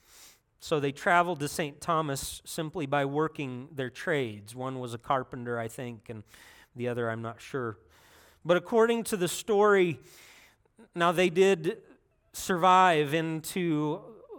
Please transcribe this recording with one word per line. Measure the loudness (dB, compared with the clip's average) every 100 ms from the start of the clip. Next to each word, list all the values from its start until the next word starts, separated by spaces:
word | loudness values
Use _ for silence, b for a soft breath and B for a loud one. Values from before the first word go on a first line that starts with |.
| B B B B _ _
So | -4 -2
they | -2
traveled | -2 2 4 4 -2
to | -4
Saint | -4 -6 -6
Thomas | -2 -2 0 -6 -8 -12 -12
simply | -8 -8 -6 -2
by | -2
working | 0 -2 -2 -4 -10 -10 -12
their | -8 -8
trades. | -6 -2 -2 -2 -8 -14
One | -10 -8 -6
was | -8
a | -10
carpenter, | -2 -2 -2 -10 -6 -6
I | -6
think, | -8 -12 -12 -14
and | -16 -16 B B B B
the | -8 -6
other, | -2 -4
I'm | -4
not | -6 -10
sure. | -8 -6 -6 -8 _ b b b b b
But | 0 0
according | 2 2 4 2
to | -2 -2
the | -2
story, | -4 0 4 6 6 4 0 B B B B B B _ _ -14
now | 0 2
they | 4 2
did | 4 4 4 0 -6 -12 -20 _ _ _
survive | -14 -2 4 6 8 8 6 2
into | 0 -2 -4 -4 -2 0 0 0 -4 -8 -20 -20